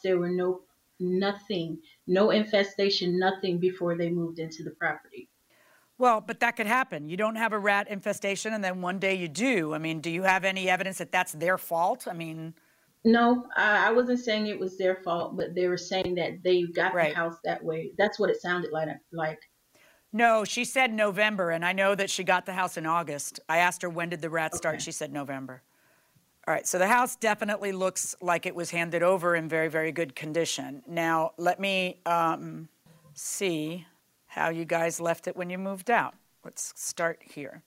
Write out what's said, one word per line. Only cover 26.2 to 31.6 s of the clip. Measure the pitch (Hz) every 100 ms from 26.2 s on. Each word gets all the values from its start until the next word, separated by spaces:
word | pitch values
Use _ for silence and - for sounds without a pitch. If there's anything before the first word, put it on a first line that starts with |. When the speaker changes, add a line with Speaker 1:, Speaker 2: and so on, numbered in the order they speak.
| _ _ -
Speaker 2:
All |
right, | 156 -
so | 180
the | 190
house | 247 247
definitely | - 220 208 208 208 196
looks | 190 185 180 - -
like | 175 170
it | 185 175
was | 165
handed | 170 170 165
over | 175 190 175 170
in | 160
very, | 160 160
very | 156 160
good | 151 156 -
condition. | 156 160 156 - 135 143 -
Now, | 170 165 160 160 -
let | 175 180